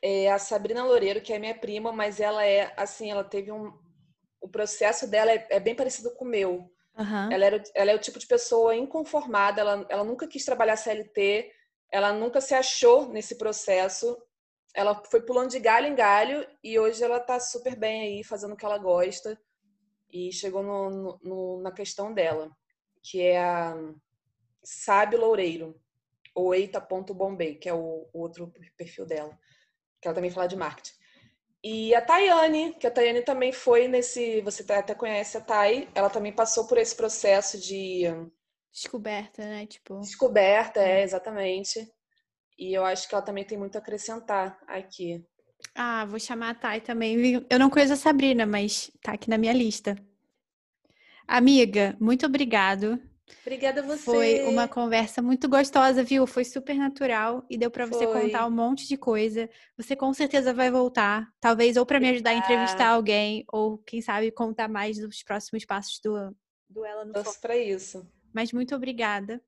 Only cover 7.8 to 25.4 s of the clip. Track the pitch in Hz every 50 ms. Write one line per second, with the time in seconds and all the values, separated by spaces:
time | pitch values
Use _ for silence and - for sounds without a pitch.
7.8 | 202 202 214 214 214 - - 240 - _ 254 240 240 - 240 226 226 226 226 226
8.8 | 254 277 - 320 311 311 - 302 294 254 220 202 202 202 202 208 208 208 202 202
9.8 | 196 - - 202 208 214 240 262 320 311 - 277 - - 254 233 226 220 214 214
10.8 | - 233 214 214 214 208 _ - 196 196 202 214 240 - _ _ _ _ _ _
11.8 | _ _ - 196 196 202 208 214 220 240 240 277 269 - 285 262 262 262 - -
12.8 | - 240 240 277 294 254 226 214 214 - 226 - 214 214 208 - - - 196 185
13.8 | 185 190 190 - - 233 247 240 - _ _ _ _ _ _ _ _ _ _ -
14.8 | 202 208 208 208 - - - 226 226 233 247 254 254 262 240 262 220 226 220 233
15.8 | 269 294 285 247 226 202 202 208 220 247 277 294 277 - _ _ _ 214 220 220
16.8 | 220 220 226 220 240 240 240 240 240 240 254 247 247 - - 240 240 254 247 220
17.8 | 214 220 220 220 220 208 202 202 214 - 220 202 202 202 214 208 - 208 208 202
18.8 | 202 185 175 175 180 185 196 - - 214 214 _ _ _ _ _ _ _ _ _
19.8 | _ _ _ _ _ _ - 180 180 180 185 - - 196 185 196 196 202 202 196
20.8 | 196 196 196 190 190 185 175 185 _ 185 190 190 185 185 185 185 185 190 180 -
21.8 | 202 202 - - 202 214 226 208 175 160 156 156 156 156 147 _ _ _ _ _
22.8 | _ _ _ _ _ - - 185 180 180 180 180 175 175 175 170 170 165 165 160
23.8 | 160 156 156 151 _ _ _ _ _ _ _ _ _ _ _ _ _ - - -
24.8 | - - 202 196 214 214 214 233 226 226 226 202